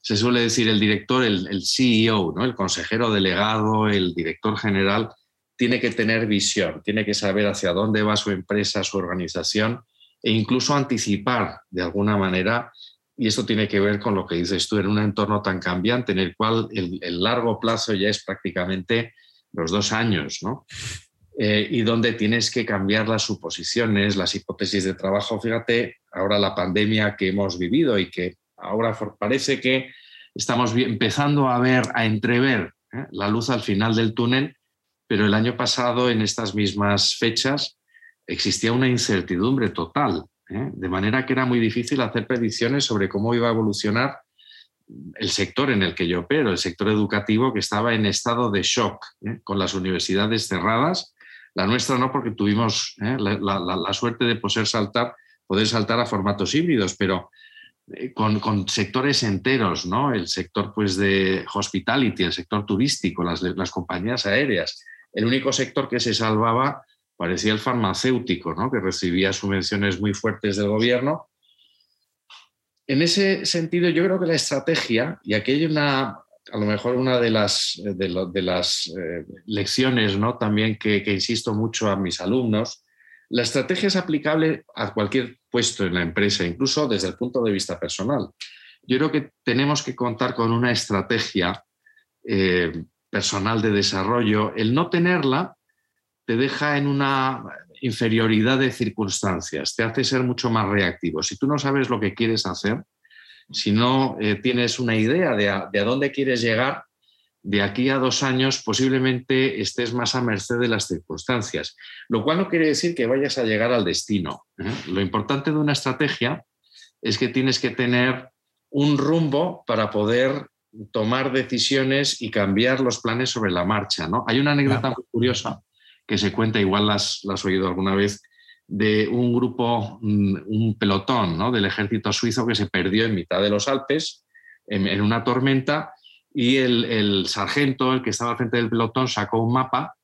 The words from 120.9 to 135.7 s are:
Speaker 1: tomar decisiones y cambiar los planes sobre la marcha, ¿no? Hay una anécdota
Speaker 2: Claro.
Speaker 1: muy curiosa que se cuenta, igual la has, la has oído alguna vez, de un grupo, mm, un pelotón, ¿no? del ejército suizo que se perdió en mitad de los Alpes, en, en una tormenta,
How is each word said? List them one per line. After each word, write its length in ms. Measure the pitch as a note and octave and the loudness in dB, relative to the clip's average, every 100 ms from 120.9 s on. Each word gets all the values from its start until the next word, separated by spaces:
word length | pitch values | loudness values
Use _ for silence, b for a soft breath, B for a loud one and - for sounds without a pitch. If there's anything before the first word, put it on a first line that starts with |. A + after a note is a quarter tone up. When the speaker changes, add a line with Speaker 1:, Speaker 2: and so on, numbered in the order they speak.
Speaker 1:
tomar 400 | A#2 A2 B2+ C3+ | -2 0 0 0
decisiones 920 | C3 B2+ A#2+ - C3+ C3 C3+ C#3 - | 0 0 -2 2 2 2 2 0 -2
y 80 | A2+ | -4
cambiar 500 | A2+ G2 G2 A#2+ C3 | 0 2 2 2 2
los 200 | C3 A2+ | 0 0
planes 280 | A#2 A2+ B2+ | -2 -2 -2
sobre 240 | A#2+ G#2+ | 0 0
la 140 | F2+ F2 | 0 2
marcha, 420 | G#2+ G2 - E2 | 0 0 -4 -2
¿no? 160 | A2 - | -2 0
Hay 140 | A#2 | 2
una 120 | C#3+ | 2
anécdota 280 | C#3+ C3+ C3 | 2 2 2
Speaker 2:
Claro. 160 | C3 B2+ | 0 -4
Speaker 1:
muy 100 | - | -6
curiosa 500 | A#2 B2 B2 A#2 G#2+ _ b b b - | 0 0 0 -4 -10 _ b b b -4
que 120 | G#2 | 0
se 140 | G2+ | 0
cuenta, 280 | - A2 A2 | 0 0 2
igual 260 | G2 G2+ G#2 | 2 4 2
la 80 | |
has, 260 | G#2 - - | 0 -2 -6
la 100 | G2 | -6
has 100 | F#2 | -4
oído 220 | G2 F#2+ F#2 | 0 0 0
alguna 280 | F2+ F#2+ | 0 0
vez, 280 | G2 G2+ G2+ b b b b _ | 2 0 -2 b b b b _
de 400 | G2 G#2+ G#2+ A2 | 0 2 2 2
un 240 | A#2+ B2 | 2 2
grupo, 680 | A#2+ A#2+ - A#2 A#2+ G#2 - | 2 0 0 0 0 -2 -4
mm, 340 | G#2+ G#2 G2+ F#2+ E2 | 0 2 2 0 -2
un 300 | A2 A2+ G#2 | 0 0 2
pelotón, 600 | G#2 G2 - B2+ F#2+ E2 | 2 0 2 0 2 0
¿no? 140 | A2+ | 0
del 120 | A#2+ | 2
ejército 480 | G2+ G2+ G2+ A2+ G#2 | 0 0 -2 -2 -2
suizo 340 | G2 A#2+ A2 A#2 | 0 0 0 0
que 80 | |
se 120 | G#2 G2 | 0 -2
perdió 380 | F#2+ F2+ G#2 | 0 0 2
en 100 | A2 | 2
mitad 260 | G2+ E2+ F#2 | 0 -2 0
de 80 | G2+ | 2
los 200 | G2+ C#3 | 2 0
Alpes, 560 | C3+ - D3 D#3 - B B B B - | -2 0 -2 -2 -12 B B B B -6
en, 200 | G#2 F#2+ | -2 0
en 140 | F#2+ | 2
una 220 | G#2 A#2 | 2 2
tormenta, 720 | A#2 B2 C3+ C3+ C3 | 0 2 2 2 2